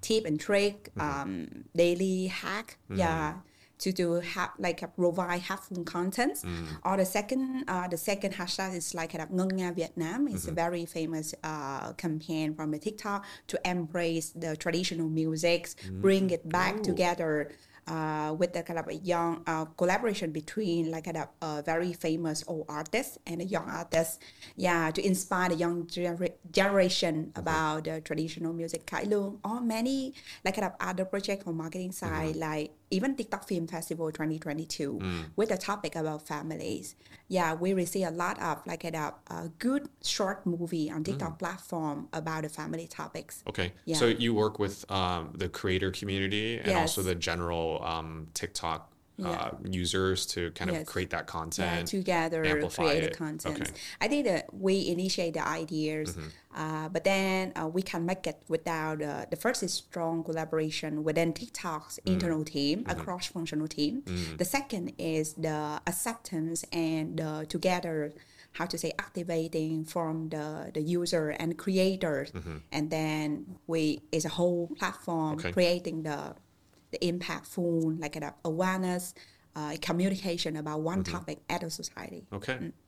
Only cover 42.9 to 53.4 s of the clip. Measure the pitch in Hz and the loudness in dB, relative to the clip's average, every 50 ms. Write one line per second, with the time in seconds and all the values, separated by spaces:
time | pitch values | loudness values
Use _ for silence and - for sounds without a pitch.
42.9 | - - 160 - - 160 - - - - - - - - 92 87 - - - - | -10 -10 -10 -8 -8 -10 -10 -10 -16 -10 -8 -6 0 0 0 0 -2 -6 -4 0
43.9 | 165 151 127 117 113 117 120 117 113 104 107 107 104 - 104 95 101 - - - | 4 6 6 6 6 6 4 4 6 6 4 4 4 2 0 0 0 -6 -6 -2
44.9 | 98 95 92 90 90 87 82 78 - 82 95 87 - - - 98 92 92 95 95 | 0 2 2 2 2 0 -2 -6 -4 -4 -4 -2 -2 -2 0 2 2 4 2 2
45.9 | 92 - - 101 98 98 98 95 101 104 107 113 117 117 - - 185 175 160 156 | 0 -2 -2 0 0 2 2 2 2 2 0 0 -2 0 2 2 4 4 4 2
46.9 | - - 95 92 92 87 80 87 85 85 87 85 85 82 82 82 80 - - 85 | 2 2 2 2 2 2 2 0 0 0 0 0 2 2 2 2 0 0 0 0
47.9 | 82 82 80 80 80 80 78 78 - - - - - - - 85 80 80 - - | -2 -2 -2 -4 -6 -8 -8 -6 -6 -4 -4 -4 -4 -2 -2 -2 -2 -2 -6 -12
48.9 | - _ _ _ _ - 190 175 - - - - - - - 95 92 90 90 85 | -20 _ _ _ _ -6 -4 -2 -2 -2 -2 -4 -4 -6 -4 -2 0 0 0 2
49.9 | - 95 95 92 92 87 - - - 90 87 85 82 - 90 92 87 80 80 - | 2 4 4 4 2 2 0 -2 -2 -2 -2 -4 -4 -4 -2 0 0 -2 -2 -4
50.9 | - 98 92 - - 82 - - - 170 165 - - - 175 170 170 - - 175 | -2 -2 -2 0 -2 -4 -4 -4 -6 -6 -4 -4 -2 0 2 2 2 0 0 0
51.9 | - 196 185 190 180 170 165 165 165 160 160 156 151 147 151 160 - - 165 156 | -2 -2 0 2 2 2 2 2 0 0 2 2 2 2 0 -2 0 2 2 4
52.9 | 143 165 160 156 - - 165 156 151 160 | 4 4 2 0 -2 -2 -4 -4 -4 -4